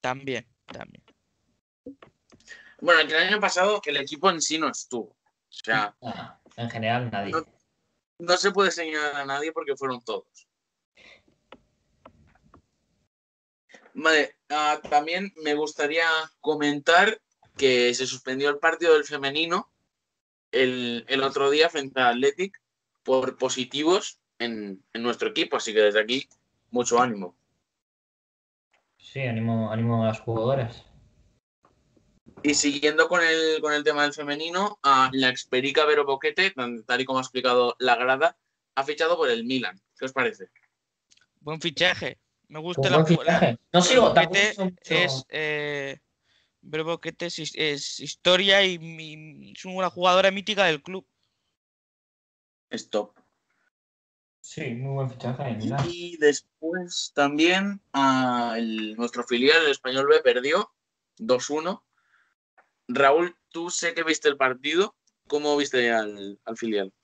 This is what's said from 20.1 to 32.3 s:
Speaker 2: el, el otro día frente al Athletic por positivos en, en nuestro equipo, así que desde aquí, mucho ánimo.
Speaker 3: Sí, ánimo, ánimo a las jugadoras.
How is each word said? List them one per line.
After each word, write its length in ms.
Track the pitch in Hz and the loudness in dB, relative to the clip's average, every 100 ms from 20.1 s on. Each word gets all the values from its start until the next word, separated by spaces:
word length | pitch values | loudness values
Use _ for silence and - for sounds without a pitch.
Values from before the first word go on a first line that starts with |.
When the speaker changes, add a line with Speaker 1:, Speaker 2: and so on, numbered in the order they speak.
| _ _ _ _ | _ _ _ _
Speaker 2:
el, 540 | 120 131 127 120 120 - | 0 0 0 -4 -6 -4
el 140 | 135 | -2
otro 280 | 131 139 139 | -2 0 2
día 180 | 147 160 | 4 2
frente 320 | 160 135 131 | 0 -6 2
al 140 | 123 120 | 2 4
Athletic 440 | 139 143 190 - _ _ _ _ | 0 0 -8 -8 _ _ _ _
por 320 | - 131 127 127 | 0 0 0 -2
positivos 840 | 127 127 123 139 151 190 - - _ _ | -4 -4 -6 -2 0 0 0 -16 _ _
en, 440 | 120 113 104 95 _ | -8 -6 -10 -12 _
en 100 | 113 | -6
nuestro 260 | 117 117 110 | -4 -2 -2
equipo, 280 | - 170 123 | -2 -2 -2
así 160 | 113 | 0
que 80 | 107 | 4
desde 200 | 104 104 | 4 4
aquí, 280 | 107 131 - _ _ _ _ | 0 -4 -6 _ _ _ _
mucho 300 | 120 120 120 | -4 0 2
ánimo. 360 | 123 107 90 _ _ _ _ _ _ _ _ _ _ _ _ _ _ _ _ _ | 2 -2 -10 _ _ _ _ _ _ _ _ _ _ _ _ _ _ _ _ _
Speaker 3:
Sí, 220 | - 135 | -16 -6
ánimo, 500 | 131 113 113 113 110 | -4 -4 -2 -2 -2
ánimo 320 | 110 117 117 | -2 0 0
a 40 | 113 | 0
las 120 | 107 | -2
jugadoras. 640 | - 113 117 135 117 - - _ _ _ _ _ _ _ _ _ _ _ _ _ _ | -6 -2 0 0 -2 -10 -20 _ _ _ _ _ _ _ _ _ _ _ _ _ _